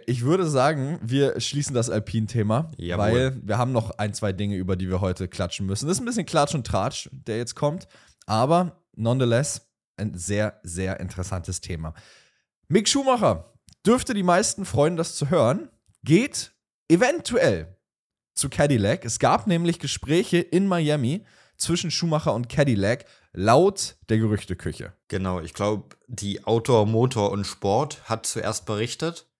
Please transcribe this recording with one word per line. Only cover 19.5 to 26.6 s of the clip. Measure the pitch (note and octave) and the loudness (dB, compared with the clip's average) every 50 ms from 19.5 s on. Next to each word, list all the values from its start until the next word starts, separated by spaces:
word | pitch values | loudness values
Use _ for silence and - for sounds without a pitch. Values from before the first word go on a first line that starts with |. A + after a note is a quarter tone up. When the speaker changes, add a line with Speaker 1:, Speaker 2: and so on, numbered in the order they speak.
| F3 E3+ E3+ E3+ E3 - | 0 0 2 0 -2 -2
Speaker 1:
Gespräche | - C#3 - - - B2+ D3+ F3 F3+ - - E3+ | -4 -8 -8 -6 -2 0 2 2 2 2 2 0
in | F3 - - F3 G3 G3 | 2 2 2 2 2 2
Miami | F#3 F3 D#3+ D3 D3 D3+ B2 A#2 D3+ G3+ - _ _ _ _ _ _ - | 2 2 2 2 2 2 0 0 -2 -4 -6 _ _ _ _ _ _ -8
zwischen | - - E3+ F3+ - E3 | -4 -2 -2 -2 -2 -2
Schumacher | - - - E3+ D#3 D3+ - D#3+ A2 | -4 -2 -2 0 0 0 0 0 0
und | A#2 A#2+ - | 0 -2 -2
Cadillac, | - D#3 D3 C#3+ A#2 G2+ F#2+ G2+ B2 C3+ - _ _ _ _ _ | 0 0 2 2 2 2 2 2 0 -2 -4 _ _ _ _ _
laut | - - F#2+ A2 A#2+ C#3+ F3+ G3 G3 - - - - _ _ - | -8 -2 2 4 6 6 6 4 2 0 -6 -10 -10 _ _ 0
der | A2+ A2 | 0 2
Gerüchteküche. | A2 A2 G#2+ G2+ - - F#2 - - E2+ D2+ - - - - _ _ - | 2 2 0 0 -2 -4 -8 -8 -6 -8 -8 -10 -12 -16 -16 _ _ -8
Speaker 2:
Genau, | - G2 F#2+ F#2 F#2 F2+ | -6 -4 -2 -2 -4 -4
ich | D#2+ - - | -6 -8 -6
glaub, | - G2+ G#2 G#2+ G2+ - - - _ _ - | -4 -2 -2 -2 -2 -6 -10 -20 _ _ -16
die | B2 G2 - G2+ G2 - - | -12 -8 -6 -6 -6 -6 -2
Outdoor, | - A2+ A#2 | 0 0 2